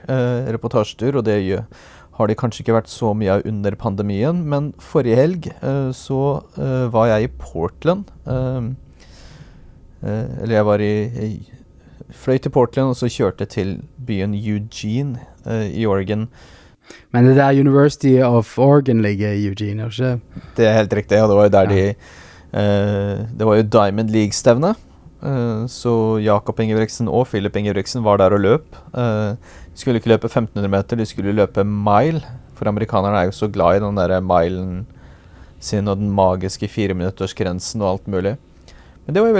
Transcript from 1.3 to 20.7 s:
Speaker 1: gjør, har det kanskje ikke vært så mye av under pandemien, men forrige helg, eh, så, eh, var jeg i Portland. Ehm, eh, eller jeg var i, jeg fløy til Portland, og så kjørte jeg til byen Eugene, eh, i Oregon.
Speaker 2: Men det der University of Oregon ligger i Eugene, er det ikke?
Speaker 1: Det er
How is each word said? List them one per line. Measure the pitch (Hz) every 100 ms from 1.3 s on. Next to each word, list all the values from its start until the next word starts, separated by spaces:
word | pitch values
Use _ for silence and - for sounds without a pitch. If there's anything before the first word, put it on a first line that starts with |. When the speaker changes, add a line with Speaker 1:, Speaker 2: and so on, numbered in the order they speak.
| 104
Speaker 1:
gjør, | 95 98 113 - - - -
har | - 107
det | 110
kanskje | 120 -
ikke | - 113
vært | -
så | - 113
mye | 107 101
av | 101 -
under | 107 101 98
pandemien, | 95 98 104 98 131 175
men | 151 143 147 -
forrige | - 160 123 117
helg, | 151 180 151 -
eh, | 131 139 131
så, | 127 - 135 139 143 - -
eh, | 139 131 123
var | 110 117
jeg | 107
i | 117 -
Portland. | - 82 - - 160 185 196 - -
Ehm, | 127 131 131 117 131 - - - - - - - - - - - -
eh, | 101 107 - -
eller | 110
jeg | 107
var | 104 104
i, | 104 107 107
jeg | 120 110 - - - - - - - -
fløy | - - 131
til | 139
Portland, | 139 120 - 135
og | 120
så | 123
kjørte | - 101 -
jeg | 101
til | - 95 95 - -
byen | 120 98 98
Eugene, | 104 110 104 107 - 107 117 143 123 - - -
eh, | 110 104 82
i | 110
Oregon. | 98 95 107 113 - - - _ _ _ - _
Speaker 2:
Men | 120
det | 127 131
der | 139 139
University | 139 139 143 - 139 127
of | 127 120 110 -
Oregon | 135 147 135 117
ligger | 104 101 104
i | 104 101
Eugene, | 98 104 107
er | 110
det | 110
ikke? | 127 120 - - - -
Speaker 1:
Det |
er | 110